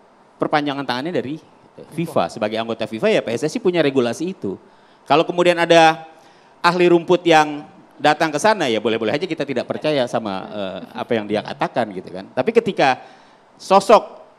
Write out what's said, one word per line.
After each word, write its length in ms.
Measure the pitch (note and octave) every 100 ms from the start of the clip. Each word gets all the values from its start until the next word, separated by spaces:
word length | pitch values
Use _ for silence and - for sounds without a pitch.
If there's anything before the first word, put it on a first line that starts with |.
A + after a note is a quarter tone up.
| _ _ _ -
perpanjangan 480 | C#3+ D3+ D3 C#3 C3
tangannya 240 | B2 D#3
dari 240 | D3+ A#2+ - - _ _ - -
fifa. 400 | D#3 E3 A2+ E2+
Sebagai 240 | A2+ A2 A2
anggota 320 | A2+ A2+ G#2+
fifa, 240 | A2+ G#3
ya 80 | F3
P 160 | A2+ A#2+
S 80 |
S 120 | D3+ B3+
I 40 |
punya 240 | F#3 F3
regulasi 480 | C#3+ C3+ A#2+ A#2 F3
itu. 240 | F#3 G2+ G#2 _ _ _ _
Kalau 240 | - D3+ E3
kemudian 320 | F3 F3 E3+
ada 480 | E3+ E3 D#3+ D#3+ - - - _ _ _
ahli 240 | F3 F3 F3
rumput 400 | E3+ E3 F3 E3+
yang 400 | D#3 D3 D3 - - - -
datang 320 | D3 D#3 D#3+
ke 80 | D3
sana, 320 | G#3+ G#3+ C3+
ya 80 | A2
boleh-boleh 400 | A2+ A2 G#2+ D3
aja 80 | F3+
kita 160 | D#3+
tidak 240 | C#3 C#3 A2
percaya 400 | - D3+ C#3+ A#2+
sama, 400 | A#2+ G#2+ F#2+ -
eh, 320 | G#2 F#2+ F#2 - -
apa 160 | A#2+
yang 160 | A#2 G#2
dia 160 | G#2
katakan 480 | - - E3+ C3 G#2+
gitu 160 | F#2 -
kan. 160 | F2+ G#2+
Tapi 240 | B2+ C3+ A#3
ketika 480 | G#3 F3+ C#3 C3 - - _ _ _ -
sosok 640 | - F#3+ A3 G#3 - - -